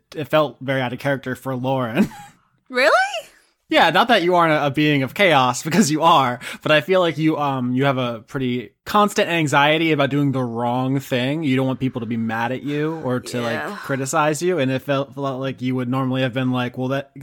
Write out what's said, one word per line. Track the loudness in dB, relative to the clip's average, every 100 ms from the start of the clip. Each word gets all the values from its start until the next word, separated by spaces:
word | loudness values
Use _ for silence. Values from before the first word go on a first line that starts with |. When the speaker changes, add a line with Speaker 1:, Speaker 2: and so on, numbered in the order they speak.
| _
Speaker 1:
it | -12
felt | 0 0 0 -4
very | -4 -4
out | -4
of | -4
character | -4 -4 -4 -8
for | -6 -6
Lauren. | -2 -2 -2 0 -2
<laughs> | -4 -20 _ _ _ _
Speaker 2:
Really? | 0 2 2 0 -4 -12 _ _ _ _
Speaker 1:
Yeah, | 2 4
not | 4 4
that | 2
you | 4
aren't | 4 4
a, | 2 0
a |
being | 2 2 2
of | 0
chaos, | 2 4 6 4 0
<laughs> |
because | 0 2 2
you | 2
are, | 4 4 4 -2 -10 -8
but | 2
I | 2
feel | 4 2
like | 2 2
you, | 0 0
um, | -2 -2 0
you | 2
have | 2 0
a | -2 -6 -10
pretty | -4 -2 -4 -6 _
constant | -2 2 2 2 0
anxiety | 0 2 4 4 4 2
about | 2 2
doing | 2 0
the | 0
wrong | -4 -2 -2 -2 0 -2
thing. | -2 -2 -2 -2
You | 0 0
don't | 0
want | -2
people | -4 -4
to | -6
be | -4
mad | -2 -2 -4
at | -4
you | -6 -4 -4 -4
or | -4 -4
to, | -4 -6
Speaker 2:
Yeah. | -4 -4 -6
Speaker 1:
like, | -10
criticize | -6 -6 -2 0 0 0
you, | -2 0
and | 0
it | -2
felt, | -2 -4 -4
felt | -6 -6 -4
like | -6 -6
you | -4 -4
would | -2
normally | -2 -2 -2
have | -2
been | -2 -2
like, | -2 -4 -4
"Well, | -4
that, | -4 -6 -14